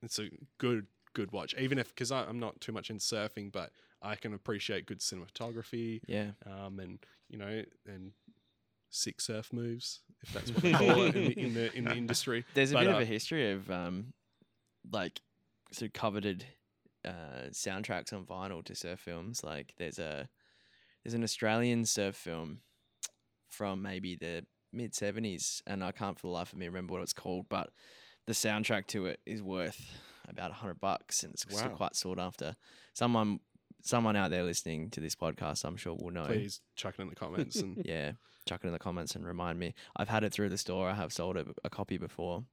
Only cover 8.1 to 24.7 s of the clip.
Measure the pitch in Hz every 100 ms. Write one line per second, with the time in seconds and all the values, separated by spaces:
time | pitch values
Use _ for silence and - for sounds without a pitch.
8.1 | - - _ _ _ _ _ _ - -
9.1 | - - 110 107 120 120 117 - - _
10.1 | - - - - - 175 160 - - -
11.1 | - 147 123 - 113 117 120 117 117 117
12.1 | 120 - 120 120 135 135 143 120 - 110
13.1 | 110 - 160 117 98 95 90 87 90 117
14.1 | - _ _ _ _ _ _ - 110 87
15.1 | - _ _ _ _ _ - 110 - 113
16.1 | 104 101 92 113 - _ _ _ _ -
17.1 | 90 80 64 64 - - 95 104 92 -
18.1 | 104 92 92 95 90 - 90 87 92 -
19.1 | 85 90 120 76 76 69 - 85 - 82
20.1 | 73 69 _ _ _ _ _ _ _ -
21.1 | 117 113 - 110 110 120 120 110 - 98
22.1 | 98 - 82 80 - _ _ _ _ -
23.1 | _ _ _ _ - 104 95 101 95 92
24.1 | 87 82 85 - _ _